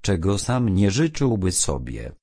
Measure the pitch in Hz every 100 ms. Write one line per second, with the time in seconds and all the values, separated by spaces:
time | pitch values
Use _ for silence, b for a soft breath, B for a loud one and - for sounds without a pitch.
0 | - 92 90 101 - 127 117 95 101 101
1 | 160 156 139 110 92 87 - 67 62 55
2 | 57 -